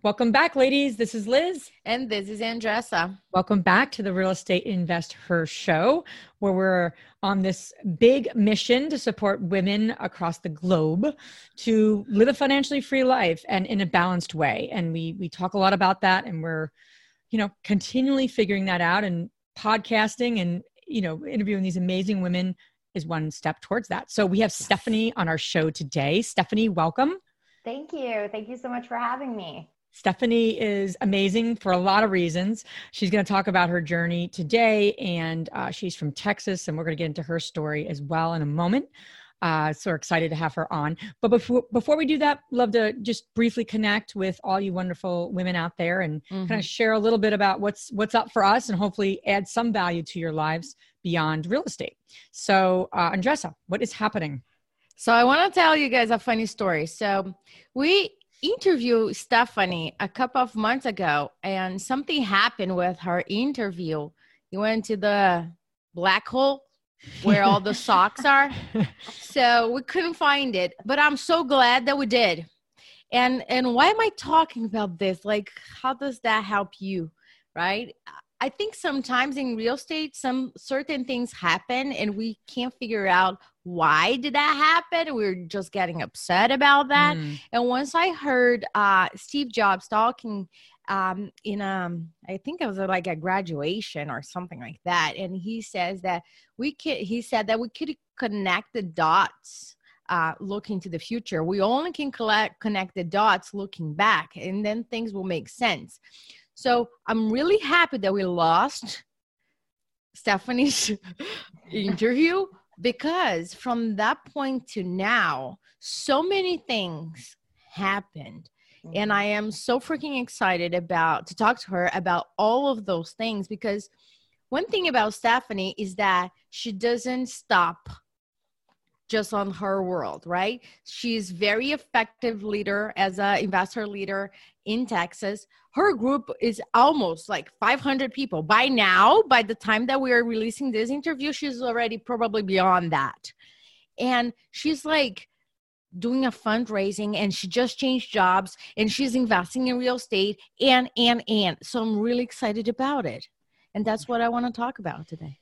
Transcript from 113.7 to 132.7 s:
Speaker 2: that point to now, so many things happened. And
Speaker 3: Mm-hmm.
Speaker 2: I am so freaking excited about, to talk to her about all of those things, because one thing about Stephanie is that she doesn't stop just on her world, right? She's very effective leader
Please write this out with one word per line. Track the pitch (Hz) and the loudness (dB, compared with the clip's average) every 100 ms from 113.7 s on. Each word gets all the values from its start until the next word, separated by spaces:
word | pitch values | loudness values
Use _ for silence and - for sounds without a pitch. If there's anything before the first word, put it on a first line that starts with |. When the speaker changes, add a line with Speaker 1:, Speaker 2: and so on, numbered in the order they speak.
| 233 226 202 | -2 -2 0
Speaker 2:
that | 214 - - | 0 -2 -6
point | - 269 262 - | -6 -4 -4 -8
to | - | -8
now, | 180 185 196 240 180 135 131 190 _ _ | -6 -2 0 2 0 -2 -6 -14 _ _
so | - - - 277 | -12 -10 0 0
many | 349 392 370 339 | 2 0 -2 -4
things | - 233 185 160 160 160 - _ _ _ _ | -4 -4 -4 -8 -12 -16 -20 _ _ _ _
happened. | - 196 202 196 160 123 - - _ _ _ - | -6 -2 -2 -6 -18 -18 -20 -20 _ _ _ -10
And | 170 214 | -4 0
Speaker 3:
Mm-hmm. | |
Speaker 2:
I | 202 | 0
am | 208 208 214 | 0 -2 -4
so | 214 - 247 | -8 -2 -2
freaking | - 311 302 269 | -2 -6 -4 -6
excited | 247 - 196 180 170 | -8 -2 0 0 -2
about, | 175 170 175 165 156 - | -4 -2 0 2 0 -4
to | |
talk | - 220 240 | 0 0 0
to | - | -4
her | 185 175 | -2 0
about | 190 180 175 - - | -2 0 -2 -2 0
all | 214 240 277 | 2 2 0
of | 233 | -2
those | 202 175 165 | -4 -4 -6
things, | - 226 214 196 | -8 -6 -6 -8
because | 214 226 202 - _ _ _ _ _ _ | -8 -4 -6 -8 _ _ _ _ _ _
one | 269 427 | -4 -2
thing | 427 349 | -2 2
about | 247 214 | 2 0
Stephanie | 208 233 240 - 202 190 - | 0 2 0 0 -6 -6 -6
is | 202 185 | -10 0
that | 202 180 180 _ _ | 2 2 0 _ _
she | - 240 | -12 -10
doesn't | 196 233 240 240 254 247 | -4 -2 -2 -4 -6 -6
stop | - _ 196 170 170 - - _ _ _ _ _ _ _ _ _ _ _ | -10 _ 2 2 -2 -16 -20 _ _ _ _ _ _ _ _ _ _ _
just | 226 208 | -4 -2
on | 208 196 | -4 -4
her | 170 196 196 | -6 -4 -2
world, | 185 180 110 73 170 | -2 -4 -6 -8 -6
right? | 175 196 247 - _ | -2 -2 -4 -14 _
She's | - - 240 226 185 | -20 -8 -4 -4 -6
very | 175 208 214 269 | -2 0 0 -2
effective | 294 _ 233 226 _ 240 220 | -4 _ -2 -2 _ -6 -4
leader | 208 208 202 | -6 -4 -2